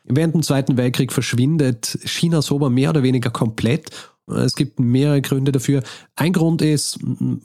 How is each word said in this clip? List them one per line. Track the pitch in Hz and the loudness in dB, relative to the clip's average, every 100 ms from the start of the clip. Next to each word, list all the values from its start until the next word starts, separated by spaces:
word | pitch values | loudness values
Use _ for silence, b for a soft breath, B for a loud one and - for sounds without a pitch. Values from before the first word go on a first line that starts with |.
Während | - 131 165 | -2 0 2
dem | 165 | 0
Zweiten | 147 139 - 123 | 0 0 0 0
Weltkrieg | 123 120 127 | 0 0 -2
verschwindet | - - 120 135 165 131 117 - - | -2 -2 0 2 2 0 0 -6 -8
China-Soba | - - 170 160 - 143 143 | -8 -2 0 0 0 0 2
mehr | 123 147 | 2 2
oder | 156 | 2
weniger | 127 127 117 | 2 0 -2
komplett. | - 113 - 113 156 - B B B - | -2 -4 0 0 0 -4 B B B -8
Es | 117 127 | -2 -2
gibt | - 139 - | 0 -4 0
mehrere | 120 127 147 143 | 2 2 2 2
Gründe | 131 135 135 | 0 0 0
dafür. | 135 127 139 - B B | 0 0 -2 -2 B B
Ein | - 160 | -2 0
Grund | 175 165 165 | 2 2 2
ist, | 151 147 - - - - 131 123 | 2 0 -2 -6 -6 -4 -4 -4